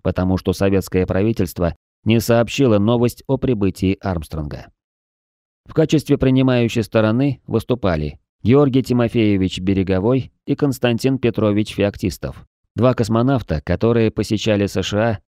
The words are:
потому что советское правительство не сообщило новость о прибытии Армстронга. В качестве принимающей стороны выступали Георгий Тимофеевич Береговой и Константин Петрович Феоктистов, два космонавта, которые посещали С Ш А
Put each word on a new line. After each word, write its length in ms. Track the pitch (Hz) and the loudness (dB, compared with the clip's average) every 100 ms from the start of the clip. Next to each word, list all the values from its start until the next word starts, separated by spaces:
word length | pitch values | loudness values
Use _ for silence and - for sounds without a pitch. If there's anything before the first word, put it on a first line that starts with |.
потому 340 | 90 87 92 92 | -4 -2 0 0
что 160 | - | -2
советское 540 | 90 98 95 - 92 92 | 0 0 0 0 -2 0
правительство 680 | 92 110 113 92 - 85 - _ _ | 0 0 0 -4 -2 -4 -4 _ _
не 160 | 107 113 | 0 2
сообщило 580 | 113 117 113 - 131 101 | 2 2 0 2 2 4
новость 440 | 107 120 120 - - | 2 2 0 -2 -6
о 120 | 131 | -4
прибытии 580 | 131 110 98 - 95 - | -2 0 -2 0 -2 -2
Армстронга. 640 | 98 85 - 78 73 62 - _ _ _ _ _ _ _ _ _ - | -4 -6 -8 -10 -10 -12 -18 _ _ _ _ _ _ _ _ _ -6
В 80 | |
качестве 440 | - 156 156 - 139 | -2 2 2 0 0
принимающей 640 | 135 131 131 123 117 117 | 2 2 2 2 0 -2
стороны 580 | 104 113 110 117 143 131 - | -2 0 2 2 0 -4 -4
выступали 720 | 113 - 120 95 78 76 - _ _ | -4 -2 -2 -2 -2 -4 -10 _ _
Георгий 400 | 101 139 143 131 | 2 4 4 2
Тимофеевич 800 | 127 123 113 120 107 98 92 - | 0 0 0 2 2 2 0 -2
Береговой 720 | 92 95 92 92 110 131 - _ - | -2 0 0 0 0 0 -4 _ -6
и 80 | |
Константин 640 | 139 143 123 120 113 135 131 | -2 -2 0 -2 0 -2 0
Петрович 560 | 120 - 107 101 107 | -2 0 0 0 -2
Феоктистов, 720 | - 101 - 95 - 65 - - _ _ | -2 -2 -2 -6 -6 -12 -14 -20 _ _
два 180 | - 127 | 0 0
космонавта, 680 | 123 110 113 127 131 - 78 | 2 0 0 2 0 -2 -4
которые 480 | - 90 113 117 110 | -4 -2 0 2 0
посещали 560 | - 101 107 110 104 98 | -2 -4 -2 0 0 0
С 160 | 101 | -4
Ш 160 | 90 101 | -4 -2
А 200 | 117 101 _ | -2 -4 _